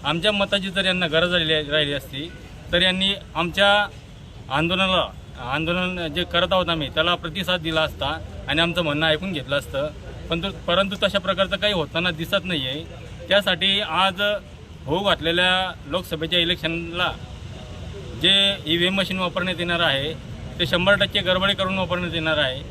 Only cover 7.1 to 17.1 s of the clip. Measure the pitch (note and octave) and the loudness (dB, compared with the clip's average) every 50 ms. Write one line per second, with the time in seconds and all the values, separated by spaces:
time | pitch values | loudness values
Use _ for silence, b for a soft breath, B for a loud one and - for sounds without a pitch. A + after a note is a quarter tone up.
7.1 | F3 F3 F3 E3+ D#3 F#3+ F3+ F3+ F3+ F#3 D3+ D#3+ D#3+ D#3+ D#3 D3 - - C#3 C#3 | 2 0 -2 -6 -6 -6 -2 0 0 0 0 0 2 2 2 0 -2 -4 -4 -4
8.1 | D3+ D#3+ - - - - - - C#3 D#3 E3 E3+ E3+ F3 F3 D3+ C#3+ D3 D#3+ D#3+ | -4 -4 -8 -10 -12 -12 -6 -2 2 2 2 2 2 0 0 0 0 2 2 2
9.1 | D#3 D3+ F#3 G3 F#3 D3+ B2+ A#2 C#3 C#3+ C3+ - - C3+ C#3+ D3+ D3 - - - | 2 2 0 -4 -4 -4 -4 0 -2 -2 -2 -2 -4 -2 -2 -2 -4 -8 -12 -12
10.1 | - - - - E3 E3+ E3 G3 F#3 D#3 - - E3+ F#3 G3 G3 G3+ F#3+ - G3 | -12 -12 -6 -4 -4 -2 -2 -4 -6 -6 -2 0 2 2 2 0 0 0 0 0
11.1 | - G3+ F#3+ F#3+ F#3+ F3 G3 F#3 F#3+ F#3+ G3+ G#3 G#3 F#3 D3+ - - E3 E3+ F3+ | 0 0 0 0 0 0 0 0 0 0 0 0 2 2 -2 -2 -2 -2 0 0
12.1 | F3 D#3 E3 D3+ - G3 F3+ F#3 F3+ D3+ C3+ C3 C3 D3 E3 - - - - - | -2 -2 -4 -2 -2 -2 0 0 -2 -2 -2 -2 -4 -6 -8 -10 -12 -14 -14 -14
13.1 | - - - - F#3 G3+ G3 G3+ F#3 D#3+ F3+ G3 G3 G3+ G#3 E3+ D#3+ E3+ F#3+ G3 | -14 -14 -2 2 2 4 4 4 0 2 2 2 2 2 0 0 2 4 4 4
14.1 | F#3+ F3+ G3+ G#3 G#3 G3 - - - - - - - - - - D3 F3+ G3+ G3 | 4 2 0 0 0 -2 -4 -10 -16 -18 -16 -16 -16 -14 -4 -2 0 2 4 4
15.1 | F3 C#3+ D3 E3 E3+ F3 F3+ F#3 F#3 F#3 F#3+ F#3 E3 - - C#3+ C#3+ F#3 F3+ - | 2 4 2 0 2 4 4 4 4 2 2 -2 -4 -10 -10 -4 -4 -4 -4 -4
16.1 | - E3+ D#3 D#3+ E3+ F3 E3+ E3+ F3+ - D3 D#3+ E3 E3 E3+ E3 E3 F3 F#3 E3 | -6 -4 -2 0 2 2 4 2 2 0 0 -2 -2 -2 -4 -6 -2 0 0 0